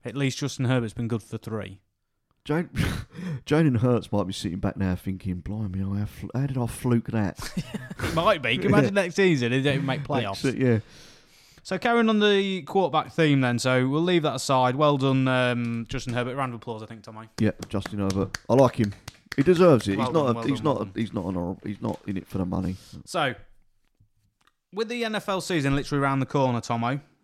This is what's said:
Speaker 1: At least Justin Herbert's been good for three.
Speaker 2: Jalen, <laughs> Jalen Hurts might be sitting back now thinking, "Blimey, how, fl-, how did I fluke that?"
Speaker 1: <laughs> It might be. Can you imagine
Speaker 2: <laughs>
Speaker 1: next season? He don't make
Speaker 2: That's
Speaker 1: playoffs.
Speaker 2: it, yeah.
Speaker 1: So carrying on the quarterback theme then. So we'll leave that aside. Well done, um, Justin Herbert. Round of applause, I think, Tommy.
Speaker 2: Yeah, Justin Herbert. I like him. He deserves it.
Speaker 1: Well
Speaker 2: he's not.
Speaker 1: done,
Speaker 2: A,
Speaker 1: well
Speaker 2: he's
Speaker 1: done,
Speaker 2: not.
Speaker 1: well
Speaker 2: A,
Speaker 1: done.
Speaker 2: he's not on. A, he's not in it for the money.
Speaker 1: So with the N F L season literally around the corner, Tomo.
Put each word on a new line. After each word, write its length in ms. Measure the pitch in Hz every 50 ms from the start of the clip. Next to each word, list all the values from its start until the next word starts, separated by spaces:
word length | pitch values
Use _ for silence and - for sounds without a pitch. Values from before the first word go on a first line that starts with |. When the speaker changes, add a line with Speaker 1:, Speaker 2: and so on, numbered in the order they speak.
| _
Speaker 1:
At 100 | 123 104
least 240 | 135 143 135 123 -
Justin 280 | 147 135 - - 131
Herbert's 260 | 120 131 127 117 110 -
been 140 | - 120 113
good 140 | 117 113 -
for 140 | - - 110
three. 420 | - - 110 107 98 95 95 - _ _ _ _ _ _ _ _ _ _ _ _ _
Speaker 2:
Jalen, 240 | - 147 165 180 -
<laughs> 760 | - - - - - - - - - - 180 185 156 127 -
Jalen 320 | - 147 156 165 151 127 110
Hurts 340 | 110 127 123 110 - - -
might 160 | 104 98 90
be 40 | 98
sitting 280 | - - 104 82 95
back 160 | - 95 -
now 180 | - 98 92 90
thinking, 460 | 90 - 98 95 90 - 95 92 90
"Blimey, 400 | - - 104 107 110 98 90 95
how, 240 | 95 98 101 101 104
fl-, 220 | 104 - - - - -
how 140 | 123 139
did 100 | 139 135 127
I 80 | 123
fluke 400 | 113 - - - 127 120 117 - -
that?" 300 | - 113 104 90 - - - - -
Speaker 1:
<laughs> 80 | - - - - - 127 - - - -
It 100 | - -
might 260 | 165 170 202 208 160
be. 120 | 131 117 117
Can 60 | - -
you 40 | -
imagine 260 | - - 139 113 98
Speaker 2:
<laughs> 0 |
Speaker 1:
next 220 | 202 185 175 165
season? 340 | - 196 185 165 135 120 117
He 120 | 123 135 135
don't 220 | 143 135 131 -
make 220 | 135 131 - 139
Speaker 2:
That's 20 | - 147 123 117 101 98 - -
Speaker 1:
playoffs. 0 |
Speaker 2:
it, 140 | 135 117 -
yeah. 200 | 131 127 117 107 - - - - - - - - _ _ _ _ _ _ _ - _
Speaker 1:
So 120 | - 190
carrying 320 | 185 - 247 233 233 233 220
on 120 | 220 214
the 420 | 208 208 202 196 196 196 190 185 143
quarterback 480 | - - 196 185 156 165 156 - 135 -
theme 280 | - 165 151 143 139
then. 180 | 131 123 120 120
So 300 | - 131 127 127 127 131
we'll 120 | 135 156 170
leave 200 | 185 180 175 147
that 140 | 151 117
aside. 400 | 131 - - 139 131 127 123 127
Well 200 | 135 151 151 147
done, 300 | 135 131 139 135 131 131
um, 600 | 131 127 127 127 123 123 120 120 117 117 117 117 -
Justin 240 | - 131 - 123 117
Herbert. 220 | 123 123 123 127
Round 180 | 139 139 127 120
of 60 | 113
applause, 240 | 107 - 117 107 110
I 20 |
think, 160 | 104 113 110 101
Tommy. 260 | - 110 110 113 113 _ -
Speaker 2:
Yeah, 100 | 110 104 - - - -
Justin 300 | - 101 92 - - 104
Herbert. 400 | 101 95 95 98 95 - - - _ -
I 60 | 107
like 220 | 131 139 120 -
him. 180 | - 113 101 101 - _ - - - _ _ -
He 60 | - 135
deserves 460 | 175 180 160 185 180 151 117 - 98
it. 80 | 98 98
Speaker 1:
Well 80 | -
Speaker 2:
he's 80 | 127 120
not. 80 | 165 147
Speaker 1:
done, 40 | 127
Speaker 2:
A, 80 | 113 117
Speaker 1:
well 80 | 117
Speaker 2:
he's 140 | 127 139 117
Speaker 1:
done, 40 | 110
Speaker 2:
not. 80 | 151 135
Speaker 1:
well 80 | - 107
Speaker 2:
A, 20 |
Speaker 1:
done. 80 | 98 98
Speaker 2:
he's 180 | - 117 104 -
not 120 | 104 87
on. 120 | 87 95
A, 300 | 90 87 87 95 - - -
he's 140 | 104 - 117
not 180 | 117 - - -
in 100 | - 98
it 120 | 92 - _
for 100 | - 98
the 60 | 92
money. 300 | 90 90 90 92 90 92 90 - - - 87 -
Speaker 1:
So 280 | - - 180 151 135 117 - - - - - _ _ _ _ _ _ _ _ _ _ _ _ _ _ _ _ _ _ _ _ _ _ -
with 160 | 190 226 214
the 160 | 240 240 233
N 120 | 220 220
F 120 | 208 - -
L 120 | 196 190
season 340 | - - - 165 135 139 139
literally 260 | 143 135 - 147 143
around 200 | 139 139 135 135
the 60 | 135
corner, 340 | - - 147 135 127 120 117
Tomo. 400 | - - 123 117 117 120 135 147 - _ _ _